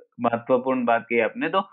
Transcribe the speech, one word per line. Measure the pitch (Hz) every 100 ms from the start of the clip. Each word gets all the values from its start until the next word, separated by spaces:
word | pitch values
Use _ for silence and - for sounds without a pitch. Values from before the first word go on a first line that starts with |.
| - -
महत्वपूर्ण | 120 117 - 127 131 127 120
बात | 117 -
की | 117
आपने। | 107 120 160
तो, | 190 190